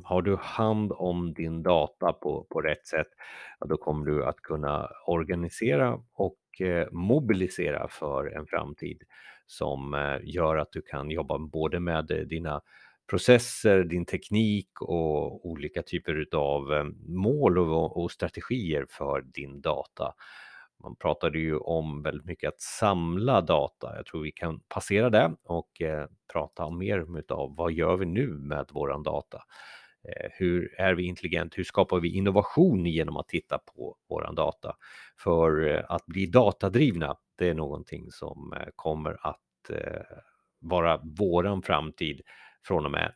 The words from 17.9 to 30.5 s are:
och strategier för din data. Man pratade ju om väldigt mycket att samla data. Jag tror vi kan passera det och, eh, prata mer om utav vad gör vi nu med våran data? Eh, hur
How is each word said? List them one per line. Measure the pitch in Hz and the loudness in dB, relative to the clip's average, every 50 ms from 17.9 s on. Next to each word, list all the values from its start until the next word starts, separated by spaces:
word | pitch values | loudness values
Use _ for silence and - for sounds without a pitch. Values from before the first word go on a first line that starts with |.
| - 85 85 | -2 -4 -4
och | 85 | -4
strategier | - - 87 80 - 87 - - 120 131 101 82 76 71 67 - | -4 -4 -6 -6 -6 -8 -6 -4 -4 -2 -2 0 0 -2 -2 -4
för | - - 76 69 69 69 | -8 -8 -4 -2 -2 -4
din | 65 65 - - 71 69 69 69 | -4 -6 -10 -12 -12 -10 -12 -6
data. | 69 78 73 67 - - _ - - 67 - - - - - - - - - - - _ _ _ - | -2 -2 -2 -2 -4 -10 _ -8 -8 -8 -8 -10 -18 -20 -20 -20 -20 -20 -20 -20 -20 _ _ _ -16
Man | - - | -16 -14
pratade | - - 82 71 - - 82 73 80 | -4 -2 0 0 0 0 -2 0 0
ju | 80 80 76 76 | 0 0 0 -2
om | - - 82 82 78 78 73 73 | -2 -2 -2 -2 -2 -2 -6 -6
väldigt | 73 80 71 73 - | -6 -6 -6 -6 -8
mycket | 92 87 - - 73 | -10 -10 -6 -6 -6
att | - - | -6 -6
samla | - - - - 113 104 98 87 85 82 85 95 110 131 131 101 | -12 -12 -4 0 2 2 2 2 0 0 0 0 0 4 4 4
data. | 85 - 85 76 67 - - _ - - - | 4 6 4 4 4 0 -4 _ -12 -12 -10
Jag | - - | -12 -12
tror | - - 80 | -10 -8 -8
vi | 78 78 | -8 -8
kan | - - 87 82 78 - | -8 -6 -6 -6 -6 -8
passera | - _ - 98 - - 101 104 117 127 | -12 _ -8 -8 -2 2 2 4 4 6
det | 107 107 139 165 80 - _ | 6 6 6 4 2 -4 _
och, | - 85 82 - - _ - | -4 -4 -4 -4 -6 _ -4
eh, | 85 78 78 76 71 69 - _ _ - - | -4 -2 -2 -4 -6 -8 -12 _ _ -6 -4
prata | 82 73 71 - - 87 78 | -4 -4 -4 -6 -8 -6 -6
mer | 85 87 95 101 101 92 82 | -4 -4 -2 0 0 -2 -2
om | 82 87 | -4 -8
utav | 80 78 - - - 71 69 71 | -10 -6 -6 -4 -4 -4 -6 -4
vad | 80 85 85 | -2 -2 0
gör | 82 82 80 82 92 95 | 0 2 2 4 4 2
vi | 98 | 2
nu | 85 85 107 143 127 | 0 0 -2 -2 -2
med | 82 71 69 71 73 73 67 - 71 | -4 -8 -8 -6 -6 -6 -6 -6 -6
våran | 73 71 69 69 76 73 | -4 -4 -2 -4 -4 -4
data? | 76 73 73 - - - - - _ - - - - - - - - _ _ _ | -4 -4 -4 -6 -8 -14 -18 -18 _ -20 -20 -20 -20 -20 -20 -20 -20 _ _ _
Eh, | - - - - - | -14 -12 -10 -10 -10
hur | - - 95 87 | -6 -2 0 2